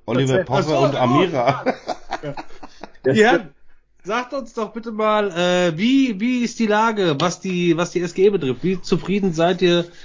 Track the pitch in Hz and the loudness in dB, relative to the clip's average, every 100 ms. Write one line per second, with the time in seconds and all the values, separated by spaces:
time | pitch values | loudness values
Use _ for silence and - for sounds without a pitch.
0 | - 127 131 131 175 135 143 143 139 - | -4 -2 2 0 0 -2 0 2 2 2
1 | 123 139 180 143 123 139 254 - - - | 2 2 2 0 0 0 -2 -6 -8 -10
2 | - - 147 139 - - - - - - | -10 -10 -10 -10 -12 -14 -16 -18 -20 -4
3 | - 214 214 262 180 - - - _ _ | 2 4 6 4 -2 -20 -20 -20 _ _
4 | 175 233 247 277 240 - 208 226 226 214 | -6 -6 -4 -8 -8 -8 -8 -8 -10 -2
5 | 214 214 202 170 180 180 180 156 226 269 | 0 0 0 0 0 2 0 0 2 2
6 | 262 190 240 247 233 - 220 214 226 208 | 2 0 -2 0 -2 0 0 2 2 2
7 | 180 139 175 170 190 180 175 160 175 175 | 0 2 0 -2 -4 0 2 2 0 -2
8 | 151 190 202 196 135 123 170 185 - 175 | -4 2 2 2 -2 -2 -2 -2 -2 -2
9 | 160 202 190 160 170 185 180 175 170 - | 0 -2 0 0 0 2 2 2 -2 -8